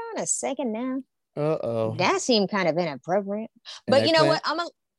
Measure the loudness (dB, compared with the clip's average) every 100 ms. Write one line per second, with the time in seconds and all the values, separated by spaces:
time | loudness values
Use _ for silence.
0 | -8 -6 -4 -2 -4 -4 -4 -4 -4 -6
1 | -8 _ _ -4 -2 0 -2 -2 -2 0
2 | 0 0 2 2 2 0 0 0 -2 -4
3 | -2 -2 -2 -8 -10 _ -20 -12 2 4
4 | 6 6 4 2 0 -4 -4 _ _